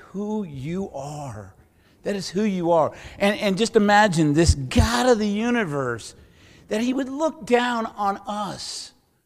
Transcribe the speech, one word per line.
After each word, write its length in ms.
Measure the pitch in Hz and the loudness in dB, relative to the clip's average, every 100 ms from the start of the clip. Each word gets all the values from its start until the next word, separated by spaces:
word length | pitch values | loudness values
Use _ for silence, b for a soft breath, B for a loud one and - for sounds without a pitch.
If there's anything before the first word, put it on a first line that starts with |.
| - | -14
who 320 | 190 208 214 | -10 -6 -6
you 460 | 185 139 139 180 196 | -6 -10 -8 -6 -8
are. 600 | 139 143 147 143 107 95 - _ b b b | -10 -12 -10 -12 -12 -16 -20 _ b b b
That 140 | - 202 | -6 -6
is 140 | - | -4
who 140 | 180 | -2
you 280 | 214 185 170 | 0 0 2
are. 220 | 170 135 B B B | 4 2 B B B
And, 180 | 202 214 | 0 0
and 180 | 208 185 | -2 0
just 160 | 226 226 | 2 4
imagine 580 | 208 208 214 165 151 | 6 6 6 4 4
this 220 | 147 170 143 | 4 4 4
God 520 | 131 240 220 240 247 | 2 2 2 4 4
of 120 | 226 | 4
the 80 | 214 | 2
universe, 880 | 202 240 240 190 143 127 113 - - b b b b b | 0 0 0 0 -2 -2 -4 -10 -20 b b b b b
that 120 | 208 | -4
he 120 | 247 | -2
would 160 | 262 262 | -2 -4
look 360 | 269 320 320 214 | -2 -4 -4 0
down 400 | 240 247 233 226 | 0 2 -2 -6
on 320 | - 202 202 - | -4 -4 -4 -6
us 680 | 208 202 - - - - _ _ _ | -6 -6 -8 -12 -12 -14 _ _ _